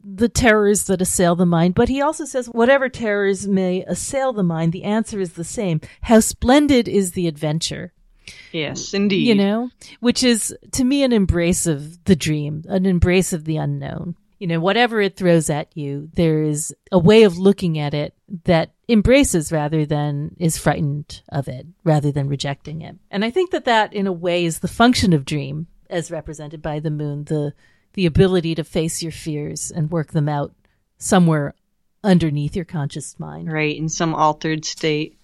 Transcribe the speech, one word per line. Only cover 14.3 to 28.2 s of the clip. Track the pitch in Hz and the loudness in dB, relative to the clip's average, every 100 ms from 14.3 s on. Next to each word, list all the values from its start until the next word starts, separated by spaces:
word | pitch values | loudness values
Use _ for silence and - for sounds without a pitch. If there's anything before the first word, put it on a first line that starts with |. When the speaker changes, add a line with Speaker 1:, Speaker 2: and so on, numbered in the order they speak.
| - | -10
Speaker 1:
You | 185 | -4
know, | 165 | 0
whatever | 180 220 240 226 | 0 2 0 0
it | 196 - | -2 0
throws | 180 165 156 | 2 4 2
at | 147 - 156 | -4 -6 -10
you, | 143 143 156 | -8 -8 -8
there | - 165 156 | 0 0 2
is | 151 147 - - - | -2 -4 -8 -12 0
a | 185 | 4
way | 170 220 | 6 8
of | 208 170 | 6 6
looking | 196 196 175 156 | 2 2 0 -2
at | 143 | -4
it | 147 147 _ - 170 | -4 -6 _ -18 -8
that | - 165 165 _ - | 0 2 0 _ 0
embraces | 220 208 277 269 170 147 | 2 6 4 4 0 -2
rather | 156 147 156 | -2 0 0
than | 147 147 147 143 151 - | 0 -2 -2 -4 -8 -2
is | 165 - | -2 0
frightened | - - 147 147 - - - | -2 0 -2 -4 -10 -18 -8
of | 147 - | -6 -6
it, | 123 170 _ | -10 -16 _
rather | 170 151 147 | 0 2 2
than | 143 139 | -2 -4
rejecting | 139 143 139 151 160 | -4 -6 -8 -12 -14
it. | 160 - - | -14 -20 -10
And | 196 | -4
I | 226 | -2
think | 370 359 | -2 -2
that | 339 | -2
that, | 254 226 208 | 2 2 2
in | 208 196 | -2 -4
a | |
way, | 170 175 175 | -2 -2 0
is | 170 160 | 0 -2
the | 180 | -6
function | - 240 247 208 | 4 4 4 4
of | 156 | 2
dream, | 135 151 139 151 170 _ - | 0 -6 -6 -10 -12 _ -8
as | 180 160 | -8 -6
represented | 160 160 151 147 156 | -10 -12 -14 -14 -10
by | 160 151 | -6 -4
the | 156 | -4
moon, | 151 147 143 | -4 -6 -6
the, | 147 151 147 - _ _ _ | -4 -2 -2 -8 _ _ _
the | - 170 | -2 0
ability | 151 | 4